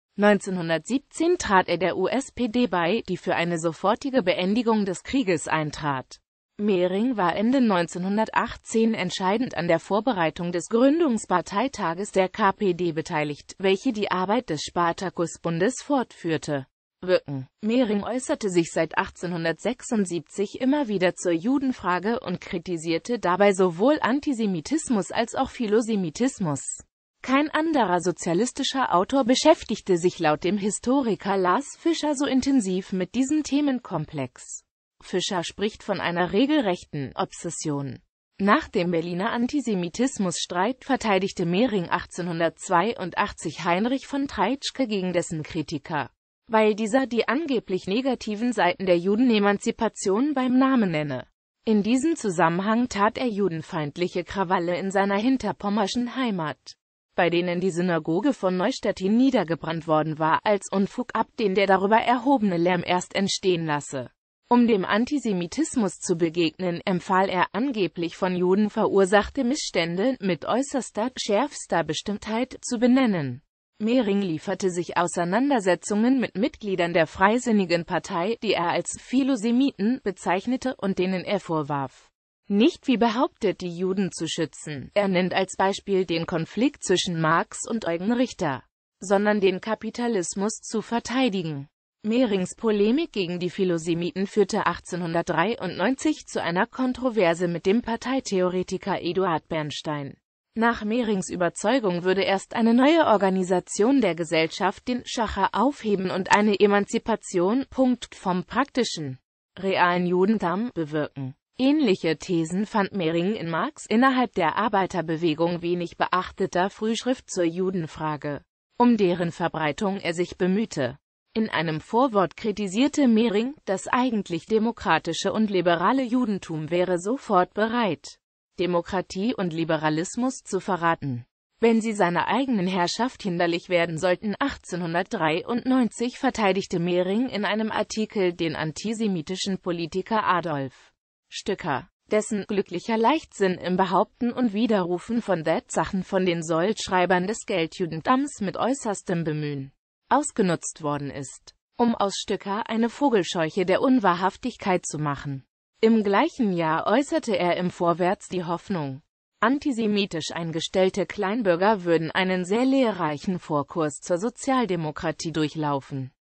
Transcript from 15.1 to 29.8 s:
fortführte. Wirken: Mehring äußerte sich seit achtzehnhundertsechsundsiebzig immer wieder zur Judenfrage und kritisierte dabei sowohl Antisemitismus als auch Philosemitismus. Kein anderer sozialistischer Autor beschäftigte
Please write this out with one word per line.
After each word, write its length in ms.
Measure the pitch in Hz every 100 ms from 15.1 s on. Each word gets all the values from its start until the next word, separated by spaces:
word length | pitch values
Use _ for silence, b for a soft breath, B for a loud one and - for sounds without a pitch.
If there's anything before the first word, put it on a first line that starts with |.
| - 165 - 165 165 202 -
fortführte. 840 | - 285 226 - 170 151 - 143 135 _ _ _
Wirken: 440 | 180 180 - 139 131 _
Mehring 420 | 214 240 233 208
äußerte 480 | 190 247 - 302 208
sich 180 | 175 165
seit 240 | - 165 -
achtzehnhundertsechsundsiebzig 1700 | 190 - 175 175 165 165 202 247 - 226 190 170 - - 202 -
immer 260 | 254 294 247
wieder 280 | 196 175 175
zur 160 | 180
Judenfrage 880 | 170 196 277 262 247 190 180 190 233
und 220 | - 175
kritisierte 760 | - 175 160 170 165 165 - 240
dabei 360 | 185 180 202
sowohl 440 | 185 185 165 240 302
Antisemitismus 1120 | - 269 302 233 220 180 - 311 - 220 175
als 240 | - 233
auch 160 | - 262
Philosemitismus. 1120 | - 220 214 220 214 175 - 254 - 175 139 - - - _ _ _
Kein 260 | - 262 302
anderer 520 | 302 330 302 202 180
sozialistischer 920 | 175 165 - 170 254 - 262 269 254
Autor 300 | 175 202 269
beschäftigte 760 | 240 254 302 330 - 226